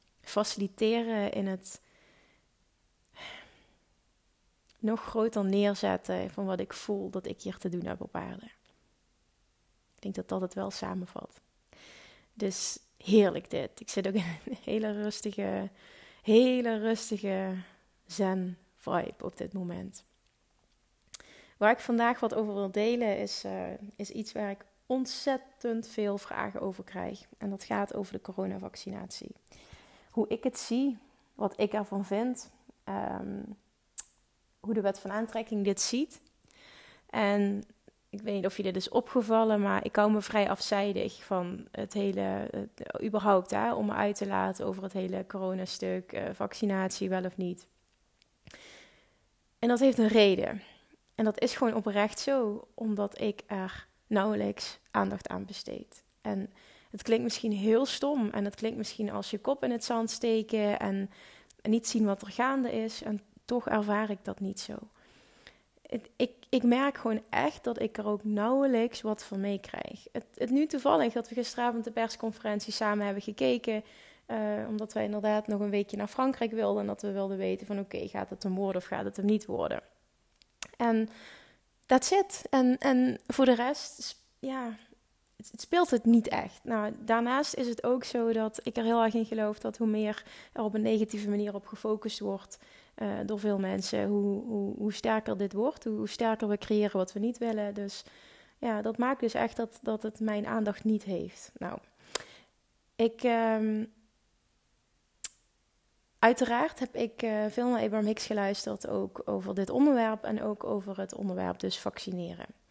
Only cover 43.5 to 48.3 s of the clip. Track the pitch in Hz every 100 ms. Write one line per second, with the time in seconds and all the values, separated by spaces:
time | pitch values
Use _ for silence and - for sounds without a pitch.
43.5 | 202 233 - 208 - 208 208 196 190 190
44.5 | 185 202 190 190 190 185 190 190 196 190
45.5 | 185 185 - 185 185 185 - - 196 196
46.5 | - 208 190 190 - 190 185 185 185 185
47.5 | 180 - _ _ _ _ _ _